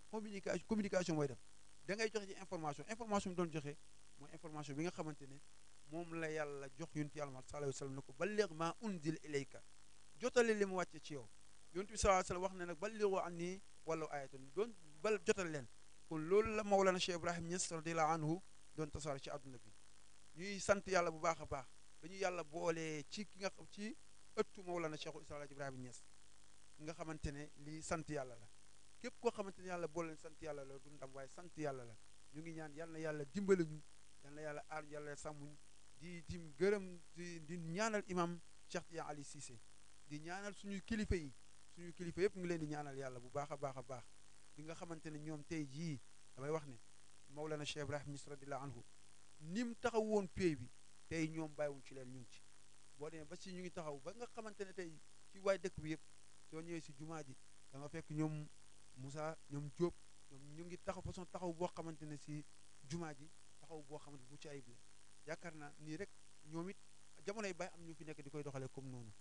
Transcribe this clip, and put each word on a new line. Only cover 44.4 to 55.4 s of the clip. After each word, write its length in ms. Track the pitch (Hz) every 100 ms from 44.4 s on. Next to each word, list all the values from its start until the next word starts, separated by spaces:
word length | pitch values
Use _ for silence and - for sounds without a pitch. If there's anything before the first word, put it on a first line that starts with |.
| - -
li 60 |
nga 100 | 156 160
xamante 320 | 175 160 156
ne 100 | 151
ñoom 240 | 151 151 143
tey 200 | 165 143
jii 320 | 139 170 131 - - - -
damay 140 | 143
wax 140 | 156 143
ne 120 | 113 101 - - - -
Maulana 360 | 143 156 151 147
Cheikh 180 | 151
Ibrahim 260 | 139 143 139
Niass 160 | 143 143
radiyallahu 360 | 143 139 135
anhu 200 | 139 120 - - - - - -
ni 240 | 156 196
mu 120 | 240 226
taxaw 260 | 233 220
woon 240 | 220 214 190
pay 280 | - 180 139
bi, 140 | 123 - - - -
tey 200 | 160 160
ñoom 240 | 160 156 147
bàyyiwuñ 260 | 147 139
ci 100 | -
leen, 160 | 135 123
ñu 80 | 127
ngi 80 | 120
ci. 120 | - - - - - - -
Boo 120 | 151
demee 160 | 160 151
ba 100 | 180
ci 160 | 190
ñu 60 | 180
ngi 100 | 180
taxaw 280 | 180 156 143
ba 140 | 151
nga 120 | 226 240
xamante 340 | - 220 196 190
ne 80 |
tey 260 | 190 170 151 - - -
ci 80 |
waay 180 | 196